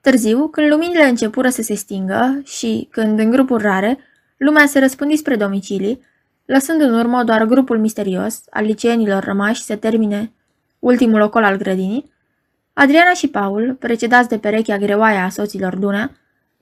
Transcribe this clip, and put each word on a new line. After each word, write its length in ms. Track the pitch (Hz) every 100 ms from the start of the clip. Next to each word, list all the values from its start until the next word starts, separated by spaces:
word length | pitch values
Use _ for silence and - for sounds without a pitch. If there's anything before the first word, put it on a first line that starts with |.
Târziu, 480 | - 254 220 233 302
când 220 | 311 302
luminile 340 | 302 339 349
începură 440 | 285 240 220 220 254
să 140 | 262
se 120 | 226
stingă 640 | 208 - 196 190 202 247 277
și 440 | 277 - 233 220 -
când, 280 | - 220 214
în 120 | 220
grupuri 320 | 254 262 233
rare, 360 | 208 190 202 269 _ _ _ _
lumea 300 | 269 302 285
se 120 | 277
răspândi 380 | 269 262 285 302
spre 200 | 302 240
domicilii, 640 | 202 196 196 196 196 254 _ _ _ _
lăsând 360 | - 269 269 320
în 140 | 285
urmă 300 | 226 233 247
doar 200 | 240 220
grupul 340 | 220 262 262 226
misterios 640 | 214 220 196 185 202 220 _
al 140 | -
liceenilor 600 | 214 214 240 233 214 196
rămași 380 | 190 196 202 240
să 140 | - 214
termine 560 | 220 226 214 202 220 _ _ _ _ _
ultimul 420 | - 247 247 220
ocol 240 | 208 233
al 120 | 214 196
grădinii, 540 | 202 185 185 226 - _ _ _ _ _ _
Adriana 400 | - 277 302 349
și 160 | 349 277
Paul, 460 | 214 196 202 240
precedați 540 | 262 233 233 233 247 247
de 100 | 220
perechea 400 | 214 214 220 202
greoaie 400 | 202 202 220 202
a 100 | 185
soților 480 | 185 208 196 185 190
Dunea, 340 | 202 202 247 _ _ _ _ _